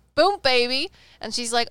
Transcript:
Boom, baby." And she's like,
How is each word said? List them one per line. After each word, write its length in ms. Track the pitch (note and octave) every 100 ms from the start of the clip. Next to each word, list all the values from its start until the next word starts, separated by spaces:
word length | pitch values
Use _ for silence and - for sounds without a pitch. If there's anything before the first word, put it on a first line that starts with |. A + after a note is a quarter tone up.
| _ -
Boom, 220 | F4 G4+
baby." 480 | C4+ B3+ A#3+ C4 E4+ _ - -
And 120 | A3
she's 180 | A3+ A#3+
like, 180 | A#3+ A#3